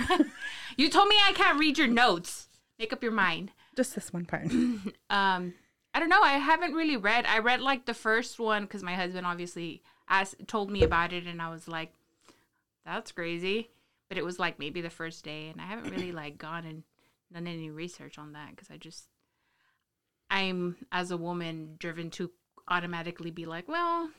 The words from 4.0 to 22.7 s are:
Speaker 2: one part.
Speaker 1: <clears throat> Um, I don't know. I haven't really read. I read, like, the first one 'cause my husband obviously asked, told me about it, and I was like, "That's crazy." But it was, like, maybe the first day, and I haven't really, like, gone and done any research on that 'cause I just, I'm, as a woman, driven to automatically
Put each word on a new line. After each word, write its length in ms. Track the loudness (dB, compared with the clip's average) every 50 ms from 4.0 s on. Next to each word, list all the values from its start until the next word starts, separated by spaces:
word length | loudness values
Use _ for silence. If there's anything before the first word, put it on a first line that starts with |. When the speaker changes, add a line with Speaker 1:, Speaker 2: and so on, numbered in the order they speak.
| -10 -6 -6
Speaker 2:
one 120 | -6 -4
part. 220 | -4 -4 -4 -2 0
Speaker 1:
<clears throat> 600 | 2 2 2 2 0 -2 -6 -10 -10 _ _ _
Um, 440 | 2 4 4 4 2 2 0 -6 -8 -12 _ _ _ _ _ _ -2
I 60 | 0
don't 100 | 4 6
know. 120 | 8 8
I 120 | 8 8 6
haven't 400 | 4 4 4 4 4 4 0 0
really 240 | 0 0 2 0 2
read. 280 | 2 4 4 4 4
I 140 | 4 2 4
read, 200 | 4 4 2 2
like, 240 | 2 0 0 0 -2
the 80 | -6 -8
first 440 | -2 0 2 2 2 2 -2 -6 -4
one 280 | 0 0 0 0 -2 -4
'cause 160 | -8 -8 -6
my 100 | -6 -4
husband 320 | -2 -2 -2 -4 -4 -4
obviously 560 | -4 -4 -4 -6 -8 -8 -8 -8 -8 -8 -12 _ _ _ _ _ 2
asked, 280 | 2 2 2 0 -4 -12 -12 -6
told 220 | -4 -2 -2 -2
me 140 | 0 0 0
about 280 | 2 2 2 2 0 -2
it, 120 | -6 -8
and 160 | -8 -8 -8
I 80 | -8 -8
was 180 | -8 -10 -12 -10
like, 240 | -8 -8 -8 -10 -12 _ _ _ _ _ _ -20 _ _ _ _ _ _ _ _ _ _ _
"That's 260 | -10 -10 -8 -10 -10
crazy." 580 | -10 -8 -6 -6 -6 -4 -2 -2 -2 -2 -4 -8 _ _ _ _ _ _ _ _
But 100 | -8 -6
it 60 | -6
was, 120 | -6 -4 -2
like, 220 | -2 -4 -2 -4
maybe 220 | -8 -8 -6 -6
the 80 | -8 -8
first 320 | -10 -10 -10 -10 -10 -12 -14
day, 240 | -12 -12 -12 -12 -12
and 100 | -14 -12
I 60 | -12
haven't 240 | -10 -10 -10 -10 -8
really, 200 | -6 -6 -6 -6
like, 260 | -6 -8 -10 -12 -12 -12
gone 280 | -12 -10 -8 -8 -10
and 180 | -10 -12 -14 -16 _ _ _ _ _ _ _ _ _ -12
done 140 | -10 -8 -8
any 220 | -8 -8 -10 -10
research 460 | -10 -10 -10 -10 -12 -14 -18 -18 -18 -18
on 140 | -18 -16 -16
that 220 | -16 -16 -18 -18
'cause 140 | -20 -20 -20
I 80 | -20 -20
just, 300 | -18 -18 -18 -20 -20 _ _ _ _ _ _ _ _ _ _ _ _ _ _ _ _ _ _ _ _ _ _ _ _ _
I'm, 460 | -2 0 0 0 0 -2 -2 -4 -4 -8 -10 -6
as 180 | -4 -4 -4 -2
a 80 | -4 -6
woman, 580 | -4 -6 -6 -6 -6 -6 -8 -10 -12 -14 -14 -12
driven 320 | -10 -10 -8 -8 -10 -10
to 200 | -8 -8 -8 -8 -10 _ _ _ _ -20 _
automatically 640 | -4